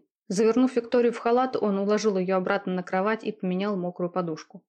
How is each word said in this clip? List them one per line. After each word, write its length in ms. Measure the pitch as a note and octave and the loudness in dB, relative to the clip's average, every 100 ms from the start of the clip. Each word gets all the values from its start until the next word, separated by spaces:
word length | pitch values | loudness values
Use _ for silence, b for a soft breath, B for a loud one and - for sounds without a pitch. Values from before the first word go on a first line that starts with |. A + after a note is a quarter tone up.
| _ _ - | _ _ -6
Завернув 480 | F3 A3 A3+ B3+ B3 | 2 2 4 2 2
Викторию 360 | A#3 B3 A#3+ | 0 2 2
в 40 | A#3 | 0
халат, 380 | A#3 A#3+ B3+ B3+ | 2 2 2 0
он 240 | G#3+ G3 | 0 0
уложил 380 | G3+ G#3 G#3+ F#3+ | 2 2 2 0
её 180 | F3+ F#3+ | 2 0
обратно 380 | F#3 G3 F#3+ | 0 -2 -2
на 100 | F3+ | -4
кровать 400 | F3 F#3+ G3 A3 | -2 -2 0 -2
и 80 | A3 | -4
поменял 440 | G#3 F#3+ F3+ G3+ G3 | -6 -4 -2 -2 -2
мокрую 360 | F3 F3+ F3+ | -4 -4 -4
подушку. 520 | F3+ F3 D#3 - F#3+ | -4 -4 -6 -12 -20